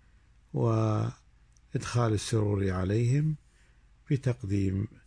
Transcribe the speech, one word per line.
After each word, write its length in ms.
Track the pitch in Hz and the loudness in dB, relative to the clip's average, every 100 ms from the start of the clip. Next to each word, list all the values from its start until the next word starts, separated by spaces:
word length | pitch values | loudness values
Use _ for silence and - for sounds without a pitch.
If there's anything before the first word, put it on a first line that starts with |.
| - - _ - _ | -20 -20 _ -20 _
وإدخال 1600 | 139 120 110 110 107 113 - _ - - - - 127 - 120 117 | -2 0 2 2 0 -2 -6 _ -20 -20 -20 -10 -8 -2 0 2
السرور 580 | 104 - 113 104 101 98 | 0 0 0 2 0 0
عليهم 680 | 92 92 107 120 139 156 151 _ _ _ _ - - - | 0 0 0 2 2 0 -4 _ _ _ _ -20 -16 -4
بتقديم 760 | 139 131 120 98 101 98 95 104 - | -2 0 -4 -2 0 0 -2 -4 -10